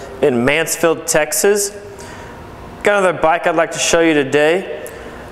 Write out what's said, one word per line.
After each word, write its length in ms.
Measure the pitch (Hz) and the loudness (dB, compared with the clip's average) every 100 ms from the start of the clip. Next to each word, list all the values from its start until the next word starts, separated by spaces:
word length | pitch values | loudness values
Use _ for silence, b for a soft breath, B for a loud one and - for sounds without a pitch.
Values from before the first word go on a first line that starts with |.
| B B | B B
in 240 | 147 123 127 | 2 2 2
Mansfield, 600 | 151 160 - 170 160 - | 2 0 0 0 0 0
Texas. 680 | 160 151 - 202 208 - - - - B B B B - - - - | 0 0 2 2 2 -2 -8 -16 -16 B B B B -18 -16 -16 -2
Got 200 | 208 202 | 0 4
another 160 | 185 156 | 2 2
bike 280 | 160 170 175 | 2 2 2
I'd 100 | 165 | 2
like 140 | 156 | 0
to 60 | 156 | 0
show 220 | - 170 | 0 4
you 140 | 165 | 4
today. 760 | 147 131 143 151 180 185 - - B B B B | 4 2 2 4 2 -2 -10 -12 B B B B